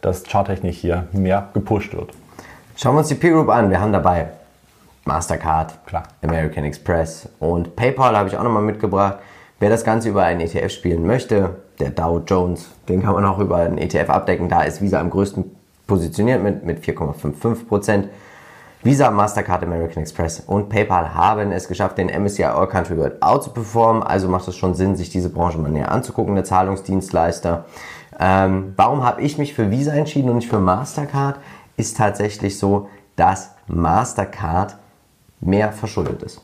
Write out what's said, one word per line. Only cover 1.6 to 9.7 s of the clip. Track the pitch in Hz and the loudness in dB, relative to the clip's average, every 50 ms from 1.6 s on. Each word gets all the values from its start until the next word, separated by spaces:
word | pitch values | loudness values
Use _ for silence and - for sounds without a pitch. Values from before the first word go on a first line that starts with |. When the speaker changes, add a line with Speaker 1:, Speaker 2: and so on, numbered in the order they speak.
| 98 - 110 98 - - | 0 0 0 -2 -2 -4
Speaker 1:
wird. | - - - - - - - - - - - - - - - - - | -8 -10 -10 -12 -14 -20 -20 -20 -20 -20 -20 -20 -20 -20 -20 -18 -8
Speaker 2:
Schauen | - - 123 135 | -2 0 2 4
wir | 156 | 4
uns | 151 151 | 2 2
die | 139 | 0
Peer | - 165 170 | 2 4 4
Group | 160 160 151 107 | 6 6 4 4
an. | 107 120 107 98 | 4 4 4 4
Wir | 92 87 | 4 2
haben | 101 107 | 2 2
dabei | 101 92 - 92 87 85 82 80 - - - _ _ _ _ _ _ _ _ _ _ _ - | 2 2 4 4 2 2 0 -4 -8 -16 -20 _ _ _ _ _ _ _ _ _ _ _ -4
Mastercard, | - 71 85 87 - 82 78 80 80 80 80 80 80 - - - | -2 -2 -2 -2 -4 -4 -2 0 0 0 0 0 -4 -8 -16 -12
Speaker 1:
Klar. | - - 80 - - - _ | -10 -8 -8 -8 -10 -10 _
Speaker 2:
American | - 78 82 82 80 78 - 78 | -4 -2 0 0 0 -2 -2 -4
Express | 73 73 73 - - - 87 82 80 80 - - - - - - | -4 -4 -6 -6 -2 0 0 0 0 -2 -6 -12 -18 -20 -10 -4
und | 76 82 87 85 85 85 - | -2 0 0 0 -2 -4 -2
PayPal | - 120 131 139 135 131 120 110 | 0 0 0 2 4 4 4 4
habe | 104 98 95 | 2 0 0
ich | - | -2
auch | - 107 | -2 0
nochmal | 120 113 104 | 0 0 2
mitgebracht. | 104 107 101 104 - 101 95 95 101 98 95 - - - - - - - _ - | 0 0 -2 -2 -2 0 2 2 2 2 0 -4 -12 -20 -20 -20 -20 -18 _ 0
Wer | 107 110 | 2 2